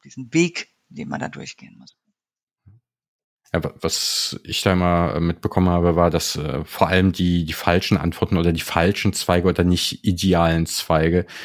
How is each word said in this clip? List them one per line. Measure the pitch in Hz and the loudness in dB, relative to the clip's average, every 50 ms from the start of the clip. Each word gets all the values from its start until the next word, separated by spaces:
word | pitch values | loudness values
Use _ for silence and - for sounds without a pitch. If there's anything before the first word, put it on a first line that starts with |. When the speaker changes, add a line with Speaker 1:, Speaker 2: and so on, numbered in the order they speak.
| _ | _
Speaker 1:
diesen | - - 131 131 113 - | -18 -16 -16 -14 -2 0
Weg, | 160 175 165 170 - - - _ _ _ _ | 2 2 2 -2 -8 -14 -14 _ _ _ _
den | 143 139 - - | -16 -14 -10 -10
man | - - | -8 -8
da | - - | -8 -10
durchgehen | - - - - - - - - - - | -10 -14 -16 -16 -18 -20 -20 -20 -20 -20
muss. | 62 - _ _ _ _ _ _ _ _ _ _ _ _ _ _ _ 95 107 _ _ _ _ _ _ _ _ _ _ _ _ _ _ _ | -20 -20 _ _ _ _ _ _ _ _ _ _ _ _ _ _ _ -20 -20 _ _ _ _ _ _ _ _ _ _ _ _ _ _ _
Speaker 2:
Ja, | - 85 - | -4 -4 -4
wa-, | - - - | -4 -6 -6
was | - 82 - - - - - - - - - - - | -6 -4 -4 -4 -4 -4 -4 -4 -4 -6 -8 -12 -10
ich | - 85 - | -8 -6 -2
da | - 98 92 | 0 2 2
immer, | 90 90 87 87 87 92 73 - | 4 2 2 2 2 0 0 -2
äh, | 78 | -2
mitbekommen | 85 85 82 - - - - 95 92 90 | -2 -2 -2 -2 -6 -2 0 2 2 4
habe, | 87 87 85 87 80 | 4 4 2 2 4
war, | 87 87 85 | 4 4 2
dass, | 80 82 - - - | 2 0 -2 -4 -6
äh, | 76 73 76 - 73 73 | -6 -6 -6 -6 -6 -8
vor | - - - 95 | -10 -2 -2 0
allem | 85 92 92 95 95 | 2 4 4 4 2
die, | 85 - 90 87 87 87 82 | 2 2 0 2 2 0 0
die | 78 | -2
falschen | 78 - - 87 101 98 - - 104 | -6 -4 0 2 2 2 2 0 0
Antworten | 82 85 87 - - - - 98 | 0 0 -4 -2 -2 -2 -2 0
oder | 85 85 85 | 0 2 0
die | 82 80 | 0 0
falschen | - - - 85 85 95 101 - - 101 | -4 -4 -2 0 2 2 0 0 -2 -2
Zweige | - - - - 87 90 87 95 | -2 -2 0 0 0 2 2 2
oder | 85 - 87 | 2 2 2
nicht | 90 90 87 - - - - - | 2 2 2 0 -4 -6 -2 -2
idealen | 104 92 85 - 92 90 85 85 82 82 82 82 | -2 -2 2 2 2 4 4 4 2 2 0 0
Zweige, | - - - - - 82 78 80 82 87 90 87 - - - | -2 -4 -8 -2 0 2 2 4 4 2 0 0 -2 -10 -16